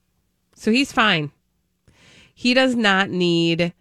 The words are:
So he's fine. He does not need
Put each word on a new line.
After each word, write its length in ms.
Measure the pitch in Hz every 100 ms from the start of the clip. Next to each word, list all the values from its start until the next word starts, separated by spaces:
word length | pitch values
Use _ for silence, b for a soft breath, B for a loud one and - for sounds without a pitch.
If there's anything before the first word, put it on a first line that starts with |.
| _ _ _ _ _ _
So 160 | 220
he's 200 | 247 277
fine. 400 | 254 214 165 147 - _ _ _ _ _ b b b b
He 200 | _ 247
does 220 | 254 262 240
not 340 | 208 190 196
need 640 | 180 175 170 165 165 170 -